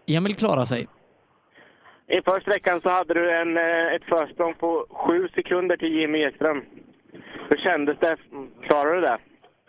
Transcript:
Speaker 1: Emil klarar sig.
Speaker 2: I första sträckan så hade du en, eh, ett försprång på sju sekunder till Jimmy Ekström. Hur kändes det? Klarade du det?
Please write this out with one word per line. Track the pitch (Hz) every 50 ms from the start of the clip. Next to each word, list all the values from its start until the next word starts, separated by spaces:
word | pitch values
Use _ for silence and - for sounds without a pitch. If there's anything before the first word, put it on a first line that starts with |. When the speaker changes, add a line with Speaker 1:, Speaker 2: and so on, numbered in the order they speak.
| _
Speaker 1:
Emil | - 151 165 185 202 208
klarar | - 220 208 160 135 123
sig. | 117 127 120 - - - _ _ _ _ _ _ _ _ _ _ _ _ - - - _ _ _ - - _ _ -
Speaker 2:
I | - 185
första | - 190 185 190
sträckan | - 196 208 185 - 190 180 170
så | - 185
hade | 180 185 175 156 170
du | 170 170 175
en, | 170 165 170 170 165 170
eh, | 165 165 170 165 165 165 156
ett | 170 -
försprång | - 175 165 151 139 - - 175 170 165
på | - 165 170 165 156 160 -
sju | - - - 170 170 175 185 170 -
sekunder | 190 170 - 180 180 185 180 175 165
till | 165 160 156
Jimmy | 160 156 151 151 156 151
Ekström. | 139 - - 147 156 151 135 113 - - - - - _ _ _ - - - - - - - - -
Hur | 147 -
kändes | - 190 175 151 143 147 143 -
det? | 170 165 160 - - - - 143 135 117 - -
Klarade | - - 151 147 143 151 170
du | 185
det? | 165 139 113 110 - _ _ _ - - _ _ _